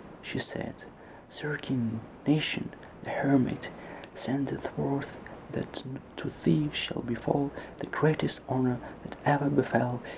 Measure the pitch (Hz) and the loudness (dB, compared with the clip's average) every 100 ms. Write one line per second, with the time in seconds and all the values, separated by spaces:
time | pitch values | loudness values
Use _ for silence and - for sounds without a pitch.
0 | - - - - - - - - - - | -14 -14 -6 -4 -2 -4 -6 -8 -14 -16
1 | - - - - 147 147 - 135 113 113 | -16 -18 -12 -8 -4 -4 0 0 2 0
2 | - - - 151 151 - - - - - | -6 -6 4 4 4 -2 -4 -8 -16 -14
3 | - - 143 139 123 - - - - - | -6 0 6 6 6 0 -6 -10 -12 -12
4 | - - - 135 139 - - - 143 139 | -12 -6 0 2 2 -2 -4 -2 0 0
5 | 135 - - - - - - - - 131 | -2 -8 -12 -14 -6 -4 -4 -4 -6 -8
6 | - - 143 - - 160 147 - - - | -10 -6 -6 0 6 6 4 0 -4 -4
7 | 120 117 - 143 139 - - - - - | -2 -2 2 2 2 -2 -10 -8 -6 2
8 | 156 156 143 - - 131 127 123 - - | 4 4 2 -2 -2 2 4 2 -2 -12
9 | - - - 143 143 143 127 117 123 123 | -12 -4 2 4 4 4 4 4 2 0
10 | - | -6